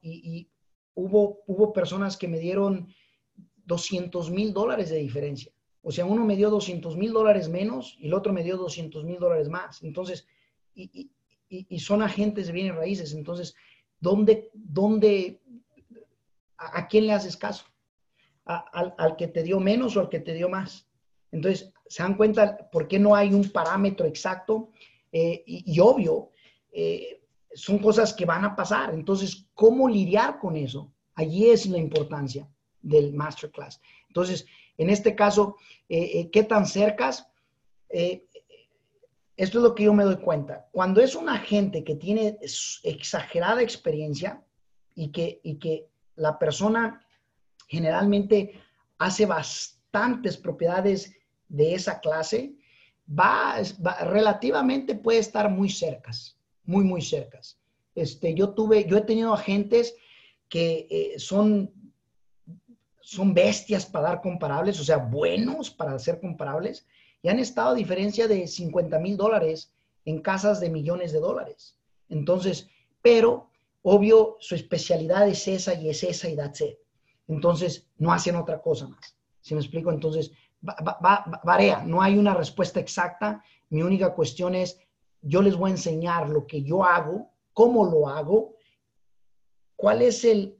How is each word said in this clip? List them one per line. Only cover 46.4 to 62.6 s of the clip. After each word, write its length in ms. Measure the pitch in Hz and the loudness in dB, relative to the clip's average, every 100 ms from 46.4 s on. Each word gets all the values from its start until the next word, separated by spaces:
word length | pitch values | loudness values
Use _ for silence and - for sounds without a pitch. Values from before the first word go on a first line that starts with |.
| 156 147 208 226 226 - _ _ _ _ _ _ _ | -2 0 0 0 -2 -6 _ _ _ _ _ _ _
generalmente 880 | 160 160 170 202 202 202 208 196 - _ _ _ - | -4 -2 0 2 2 4 2 2 -10 _ _ _ -4
hace 260 | 175 190 | -4 2
bastantes 1120 | 208 160 - - - _ _ 202 240 247 180 - | 0 0 -4 -10 -12 _ _ -2 -2 -2 -4 -6
propiedades 800 | 165 143 165 185 196 190 - _ _ _ _ | -8 -2 -2 0 0 0 -4 _ _ _ _
de 260 | 147 156 | 0 2
esa 260 | 190 190 - | 2 -4 -4
clase, 540 | 160 156 156 226 277 - _ _ _ _ - | -4 -2 -2 -4 -6 -14 _ _ _ _ -10
va, 480 | 147 196 220 269 233 202 - | 0 2 2 0 -2 -6 -4
va, 200 | 175 180 | -6 -4
relativamente 920 | - 202 214 202 247 294 262 269 262 | 0 2 4 2 0 0 2 0 -2
puede 240 | 214 226 226 | -4 2 2
estar 300 | 214 214 208 | 2 0 0
muy 200 | 190 196 | 0 -2
cercas, 680 | - 160 127 - 117 - _ _ _ | -2 -6 -6 -12 -14 -14 _ _ _
muy, 200 | - 190 | -2 2
muy 180 | 196 175 | 2 0
cercas. 560 | 143 147 - - - - _ _ _ | -4 -6 -6 -16 -20 -20 _ _ _
Este, 400 | - 151 - 165 | -6 -6 -4 -4
yo 160 | 160 202 | 0 0
tuve, 340 | 220 214 214 | 2 4 4
yo 120 | 165 202 | 6 2
he 60 | |
tenido 320 | 214 220 226 | 2 0 2
agentes 600 | 208 - 202 202 233 233 - _ _ _ _ _ | -2 0 -2 2 2 2 -6 _ _ _ _ _
que, 380 | 165 165 160 160 | -2 0 -2 -4
eh, 280 | 165 - - | -4 -4 -6
son, 540 | - 196 214 208 190 - - _ _ _ _ _ _ 170 | -4 2 2 2 -2 -10 -20 _ _ _ _ _ _ -20